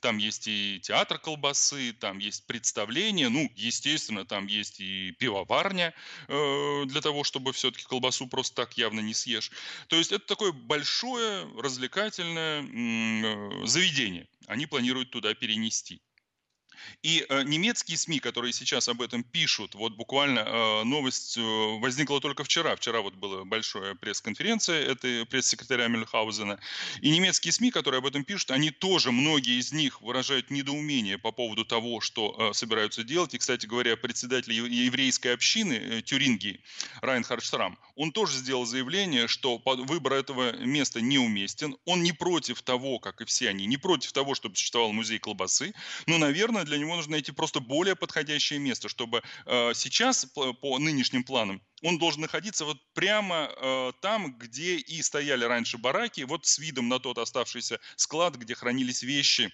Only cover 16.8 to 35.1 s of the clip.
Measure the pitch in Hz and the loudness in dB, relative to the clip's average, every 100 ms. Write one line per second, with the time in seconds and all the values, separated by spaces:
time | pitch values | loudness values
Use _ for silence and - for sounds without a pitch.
16.8 | - - 156 165 - 135 135 156 202 240 | -20 -6 2 2 4 2 4 2 2 0
17.8 | - 165 - 151 120 117 120 117 127 131 | -2 -4 0 0 0 -2 -2 -2 0 0
18.8 | 117 117 117 120 120 170 156 - 101 101 | 0 -2 -2 -4 -4 -2 0 0 -2 -4
19.8 | 113 107 117 135 143 123 110 110 113 107 | -6 -4 -2 2 4 2 2 2 4 4
20.8 | 113 147 131 - - - 113 110 107 110 | 2 2 0 -2 -4 -2 0 2 0 0
21.8 | 123 127 143 143 143 135 143 170 160 104 | -2 0 2 2 0 -4 0 2 2 0
22.8 | - 117 98 95 98 95 95 110 110 107 | 0 0 -2 -6 -8 -6 -2 -2 -2 -6
23.8 | 98 95 107 101 - 101 175 226 - 160 | -6 -6 -6 -4 -4 -2 0 0 2 2
24.8 | 131 135 127 120 117 131 123 - - 127 | 2 0 0 -2 0 0 0 0 0 2
25.8 | 117 117 113 113 110 104 104 101 - - | 4 2 0 0 0 -2 -4 -4 -6 -8
26.8 | - - 147 160 185 165 165 - 247 202 | -8 0 4 6 6 2 2 2 2 2
27.8 | 139 131 131 139 139 202 - 131 156 147 | 2 2 2 -2 -4 -4 0 4 2 2
28.8 | 190 175 127 120 147 151 123 123 123 151 | 2 4 4 4 6 4 4 0 0 0
29.8 | 143 - 107 123 127 139 - 139 139 147 | -2 -2 -4 -2 0 0 0 -4 -2 -4
30.8 | 151 139 104 98 110 - 120 107 113 117 | 0 0 0 -2 -4 -2 -2 -2 0 0
31.8 | 117 117 - - 107 107 110 101 117 110 | 0 -4 -4 -2 -2 2 0 0 0 2
32.8 | 107 113 117 160 170 127 - 123 113 120 | 2 -2 -2 0 0 -2 -2 -2 0 0
33.8 | 120 113 127 117 123 127 120 113 120 120 | 2 0 -2 -6 -2 -2 0 -2 0 2
34.8 | 123 127 131 | 2 4 2